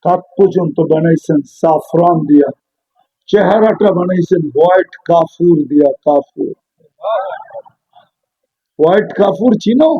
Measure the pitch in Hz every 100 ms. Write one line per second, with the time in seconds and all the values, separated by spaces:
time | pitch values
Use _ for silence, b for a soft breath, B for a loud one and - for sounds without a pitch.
0 | 175 180 - - 196 175 165 139 160 160
1 | 165 165 - 147 139 - 165 156 - 165
2 | 175 165 147 147 143 - _ _ _ _
3 | _ _ _ 208 180 214 220 - 214 180
4 | 180 185 175 185 151 131 170 185 185 -
5 | - 170 160 _ 175 165 135 147 143 135
6 | - 143 - - - - _ _ _ _
7 | - - 294 - - - - _ _ _
8 | _ _ _ _ _ _ _ - 156 196
9 | 214 - 196 - 240 202 202 247 311